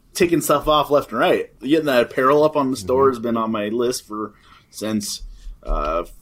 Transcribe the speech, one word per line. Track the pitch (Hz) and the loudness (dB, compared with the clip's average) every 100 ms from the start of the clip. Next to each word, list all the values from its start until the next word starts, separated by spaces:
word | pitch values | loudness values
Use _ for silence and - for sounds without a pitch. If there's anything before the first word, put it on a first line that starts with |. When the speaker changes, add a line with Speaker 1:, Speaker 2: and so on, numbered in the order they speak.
| _ | _
Speaker 1:
ticking | - 175 160 | -2 0 2
stuff | - 147 135 | 2 0 2
off | 151 139 | 2 2
left | 143 - | 0 0
and | 113 | 0
right. | 175 107 - _ | 2 0 -2 _
Getting | 127 156 147 | 0 0 2
that | 123 | 2
apparel | 117 - 131 147 | 2 2 4 4
up | 151 147 | 4 2
on | 131 | -2
the | 135 | -2
store | 95 131 135 | 0 4 4
Speaker 2:
Mm-hmm. | 120 | 2
Speaker 1:
has | |
been | 117 113 | -2 -2
on | 110 | -2
my | 110 104 | -2 -2
list | 113 123 123 - | -2 -2 -4 -8
for, | 107 107 - _ - _ | -10 -10 -14 _ -20 _
since, | - 107 107 101 - - - - - | -10 -6 -4 -6 -10 -12 -16 -16 -12
uh, | - 78 76 85 85 | -6 -4 -2 -4 -6
f-, | - | -12